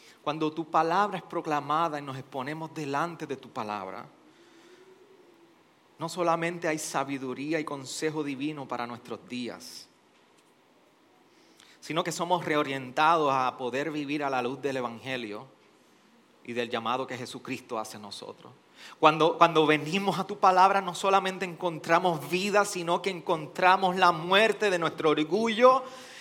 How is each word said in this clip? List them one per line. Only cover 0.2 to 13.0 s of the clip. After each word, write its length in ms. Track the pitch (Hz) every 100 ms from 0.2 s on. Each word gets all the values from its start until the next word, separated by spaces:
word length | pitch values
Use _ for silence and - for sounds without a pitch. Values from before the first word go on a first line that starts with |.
Cuando 300 | - 156 156
tu 120 | 156
palabra 540 | 156 170 165 180 208 185
es 60 |
proclamada 720 | - 175 165 147 139 151 170 147
y 40 |
nos 140 | 143 131
exponemos 560 | 131 139 127 156 -
delante 540 | - 143 139 170 165 151
de 100 | 135
tu 140 | 117
palabra, 560 | 127 107 104 95 95 - - _ _ _ _ - - - - _ - _ _ _ _ _ _ _ -
no 100 | 160
solamente 600 | 170 175 165 170 175 170
hay 100 | 156
sabiduría 800 | - 151 139 139 127 127 147 160
y 60 |
consejo 580 | 151 139 127 - 156 156
divino 460 | 143 131 147 151 127
para 180 | 123 120
nuestros 420 | 117 - 107 -
días, 600 | 123 117 90 - - - _ _ _ _ _ _ _ _ _ _ _ _ _ _ _ _ _ - _
sino 240 | - 156
que 80 | 180
somos 320 | 160 175 175
reorientados 880 | 151 151 143 135 127 123